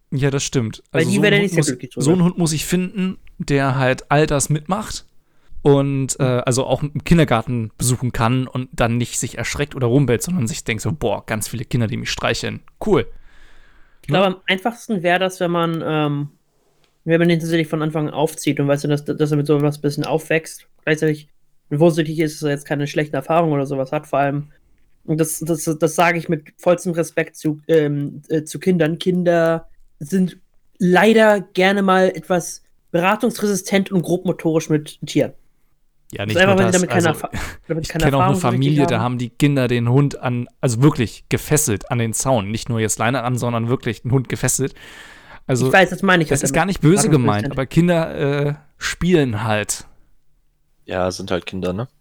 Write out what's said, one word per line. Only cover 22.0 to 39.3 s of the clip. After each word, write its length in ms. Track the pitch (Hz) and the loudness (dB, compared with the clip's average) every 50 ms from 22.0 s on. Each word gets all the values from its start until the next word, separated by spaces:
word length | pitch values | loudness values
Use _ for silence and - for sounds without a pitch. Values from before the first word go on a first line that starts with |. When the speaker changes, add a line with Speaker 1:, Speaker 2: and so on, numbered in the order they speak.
| 165 156 156 160 | -2 -2 -2 -2
Speaker 2:
ist, 180 | 165 151 151 - | -2 -4 -4 -4
dass 60 | 156 | -4
er 40 | 147 | -4
jetzt 140 | 143 143 - | -4 -4 -4
keine 220 | - 151 143 143 | -4 -4 -4 -4
schlechten 280 | 143 - 160 151 147 151 | -4 -2 -4 -4 -2 -4
Erfahrungen 380 | 135 - - 160 170 170 160 147 | -6 -2 0 0 2 2 2 0
oder 120 | 143 135 | 0 -2
sowas 240 | 135 147 135 135 135 | -2 -4 -4 -4 -4
hat, 160 | 151 151 147 | -4 -6 -4
vor 120 | - - 135 | -2 0 0
allem, 320 | 143 139 139 147 147 - _ _ _ _ _ _ _ _ _ _ _ | 0 0 -2 -4 -6 -10 _ _ _ _ _ _ _ _ _ _ _
und 140 | - 160 156 | -2 0 0
das, 200 | 160 156 - - | 0 -2 -4 -4
das, 260 | 165 156 170 156 - | -4 -4 -4 -2 -2
das 300 | 165 160 156 170 156 156 | -4 -2 0 0 0 2
sage 240 | - 175 170 175 165 | 2 2 2 2 0
ich 100 | 160 - | -2 -2
mit 240 | 175 151 - - - - | -4 -4 -6 -10 -16 -2
vollstem 340 | - 180 175 208 - 185 165 | 2 2 2 2 0 -2 -2
Respekt 440 | 165 160 - - - 160 - - | -2 -2 -2 -2 -4 -4 -4 -6
zu, 240 | - - 156 151 151 - | -6 -4 -4 -4 -4 0
ähm, 540 | - 165 160 151 147 143 143 143 147 - 147 - - | 2 4 4 4 2 0 -2 -4 -6 -8 -12 -6 -4
äh, 140 | 156 160 156 | -4 -4 -4
zu 160 | - - 151 | -6 -10 -4
Kindern. 400 | - 190 185 170 160 156 170 165 | 0 0 2 2 2 0 -2 -2
Kinder 720 | - 185 180 180 175 175 170 170 165 165 165 165 - - - - - - _ - | -2 0 0 2 2 2 2 4 2 2 0 -2 -6 -12 -20 -20 -20 -20 _ -16
sind 400 | 156 143 190 196 185 170 - - _ _ _ _ _ _ _ - | -6 -2 0 0 0 0 -4 -10 _ _ _ _ _ _ _ -2
leider 600 | 190 180 180 180 190 220 220 220 220 214 208 202 | 2 4 4 6 6 6 6 6 6 6 4 4
gerne 400 | - - - - 185 190 196 202 196 | 0 -2 0 2 2 4 4 2 4
mal 260 | 190 185 185 185 185 185 | 4 4 4 4 2 0
etwas 480 | 170 - - 180 175 170 - - - _ _ _ _ _ _ | -2 -2 -2 0 0 -2 -4 -10 -16 _ _ _ _ _ _
beratungsresistent 1000 | - 170 175 190 214 220 - 226 - - 208 208 202 185 - - 202 196 190 - | -2 0 2 2 2 2 0 -2 -2 -2 -2 -2 -2 -2 -2 0 0 0 0 0
und 120 | 196 175 147 | -2 -2 0
grobmotorisch 640 | - 170 185 - 185 165 - - 165 156 160 160 - | 0 -2 -2 -2 -2 -4 -2 0 0 0 0 0 0
mit 300 | 156 151 151 - - - - | 0 0 -2 -6 -14 -14 -10
Tieren. 280 | - - 156 123 101 - - _ _ _ _ _ _ _ _ _ _ _ _ _ - | -2 0 0 0 0 -4 -14 _ _ _ _ _ _ _ _ _ _ _ _ _ -14
Speaker 1:
Ja, 140 | - - 101 | -10 -8 -4
Speaker 2:
Das 80 | 107 110 | 0 2
Speaker 1:
nicht 60 | 165 | 4
Speaker 2:
ist 20 | 190 | 4
einfach, 140 | 196 196 | 4 6
Speaker 1:
nur 20 | 190 | 4
Speaker 2:
wenn 80 | 190 | 4
die 40 | - | 4
Speaker 1:
das, 20 | 180 | 4
Speaker 2:
damit 160 | 180 180 165 | 2 2 2
keine 160 | - 180 170 | 2 2 2
Speaker 1:
also, 60 | 160 156 | 2 0
Speaker 2:
Erfa-, 180 | - - - - - - - - - - | -2 -6 -10 -8 -8 -8 -10 -12 -12 -8
damit 160 | - 160 160 156 | -6 -6 -6 -6
Speaker 1:
ich 40 | - | -6
Speaker 2:
keine 140 | - 160 156 | -2 0 2
Speaker 1:
kenn 100 | 147 135 | 2 2
auch 100 | 139 180 | 4 2
eine 100 | 190 190 | 2 2
Speaker 2:
Erfahrung 60 | 185 | 2
so 80 | 175 127 | 0 0
richtig 280 | 120 127 135 143 151 | 0 0 2 2 2
Speaker 1:
Familie, 100 | 147 139 | 2 2
da 120 | 131 123 110 | 2 0 0
Speaker 2:
haben. 20 | |
Speaker 1:
haben 160 | 117 123 123 | -2 -2 -4
die 120 | 120 123 | -4 -6
Kinder 380 | 120 | -8